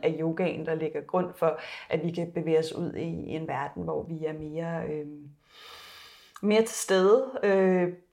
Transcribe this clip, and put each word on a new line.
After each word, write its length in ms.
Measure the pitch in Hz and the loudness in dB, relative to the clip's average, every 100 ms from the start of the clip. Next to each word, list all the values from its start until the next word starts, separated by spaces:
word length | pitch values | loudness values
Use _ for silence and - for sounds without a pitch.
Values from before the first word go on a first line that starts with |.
er 80 | 160 156 | 0 0
yogaen, 460 | 160 165 175 139 160 | -2 0 -2 -2 -2
der 100 | 160 | -2
lægger 260 | 156 151 | -2 -4
grund 260 | - 180 175 - | -2 -2 -2 0
for, 240 | 165 160 - - - | 0 0 -6 -14 -12
at 140 | 170 | -6
vi 80 | 175 | -4
kan 200 | 170 170 | -4 -4
bevæge 280 | 170 160 160 | -4 2 2
os 140 | 160 - | 2 -2
ud 180 | 175 | -6
i, 100 | - | -4
i 320 | 165 165 - 160 | -6 -6 -6 -6
en 120 | 160 | -6
verden, 360 | 143 147 180 | -6 -6 -6
hvor 200 | 165 156 | -6 -4
vi 220 | 170 160 156 | -6 -6 -6
er 80 | |
mere, 520 | 156 156 160 165 165 156 | -6 -8 -6 -4 -4 -4
øhm, 440 | 151 147 147 143 147 _ - - - - - - - - - | -6 -8 -12 -18 -20 _ -20 -20 -20 -20 -20 -20 -20 -20 -4
mere 200 | 202 214 | 2 4
til 160 | 220 - | 4 0
stede, 460 | - 190 190 247 262 - | 2 6 8 6 4 0
øh, 500 | 202 196 190 185 180 180 _ | 4 6 6 4 2 -2 _